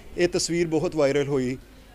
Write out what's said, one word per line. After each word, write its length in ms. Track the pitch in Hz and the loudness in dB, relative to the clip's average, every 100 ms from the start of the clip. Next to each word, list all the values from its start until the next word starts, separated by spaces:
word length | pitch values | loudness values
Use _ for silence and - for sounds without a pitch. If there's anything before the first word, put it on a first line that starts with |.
| - - | -10 0
ਇਹ 120 | 175 | 0
ਤਸਵੀਰ 380 | 180 - 170 170 | 0 -2 0 0
ਬਹੁਤ 300 | 156 180 151 | 0 0 2
ਵਾਇਰਲ 320 | 139 143 139 | 2 2 0
ਹੋਈ 280 | 143 127 131 - - - | 0 0 -4 -12 -20 -20